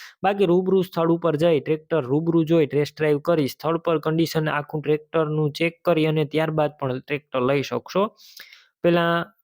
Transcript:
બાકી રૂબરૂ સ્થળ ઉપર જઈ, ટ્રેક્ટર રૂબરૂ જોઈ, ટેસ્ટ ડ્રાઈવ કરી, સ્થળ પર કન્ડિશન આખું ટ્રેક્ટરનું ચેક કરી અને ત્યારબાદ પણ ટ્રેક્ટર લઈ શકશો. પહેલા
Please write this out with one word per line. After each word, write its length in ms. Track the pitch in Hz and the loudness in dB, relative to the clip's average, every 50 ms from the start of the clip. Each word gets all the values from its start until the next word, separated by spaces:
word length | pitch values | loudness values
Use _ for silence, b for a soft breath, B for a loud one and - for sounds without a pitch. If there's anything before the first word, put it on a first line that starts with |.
| B B B B 180 | B B B B -2
બાકી 220 | 196 208 196 196 | 0 2 2 2
રૂબરૂ 360 | 170 175 185 185 185 190 190 | 4 4 2 2 2 2 2
સ્થળ 300 | 175 - - 170 165 165 | 0 0 -2 0 2 2
ઉપર 240 | 170 170 175 165 151 | 2 2 0 0 0
જઈ, 240 | 147 170 170 160 135 | 2 2 2 2 2
ટ્રેક્ટર 420 | 135 147 160 156 - _ 165 151 | 0 -2 -4 -4 -2 _ -2 -2
રૂબરૂ 420 | 123 123 139 156 165 170 165 165 160 | 0 0 0 0 0 2 2 2 2
જોઈ, 220 | 151 165 165 147 | 4 2 2 2
ટેસ્ટ 320 | - 139 147 143 - - | 2 0 -2 -2 -2 -4
ડ્રાઈવ 220 | - 156 151 147 143 | -2 0 0 0 0
કરી, 280 | - 175 170 160 135 | 0 0 2 2 0
સ્થળ 300 | 127 - - - 156 165 | -2 -4 -4 -4 -2 -2
પર 220 | 165 - 175 160 151 | -2 0 -2 -2 0
કન્ડિશન 500 | - 160 160 165 165 - - 160 156 151 | 0 -2 0 0 0 0 -2 -2 -2 -2
આખું 320 | 139 147 147 - - 151 | -2 -4 -4 -6 -8 -4
ટ્રેક્ટરનું 720 | 143 147 151 151 151 _ - 165 156 151 156 156 151 143 | -2 0 -2 -2 -2 _ -2 -2 -2 0 0 -2 -2 -2
ચેક 300 | 143 - 165 165 - _ - | -2 -2 -4 -4 -4 _ -2
કરી 200 | 175 165 156 156 | 0 2 2 2
અને 200 | 156 151 156 147 | 0 0 0 -2
ત્યારબાદ 460 | 139 - 156 160 160 156 151 151 147 147 _ | -2 -2 -2 -2 0 0 0 -2 -2 -4 _
પણ 200 | 139 131 127 131 | -6 -6 -4 -6
ટ્રેક્ટર 420 | - - 147 143 - _ - 131 | -6 -8 -8 -8 -8 _ -4 -2
લઈ 200 | 123 135 143 139 | 0 0 0 0
શકશો. 540 | 123 - 123 117 - - - 185 208 233 B B B B B B B B B B B B B _ - | -2 -4 -6 -8 -8 -4 -2 -2 -2 -2 B B B B B B B B B B B B B _ 0
પહેલા 420 | 175 170 175 170 170 170 170 170 - _ _ | 2 2 2 2 0 0 -2 -4 -8 _ _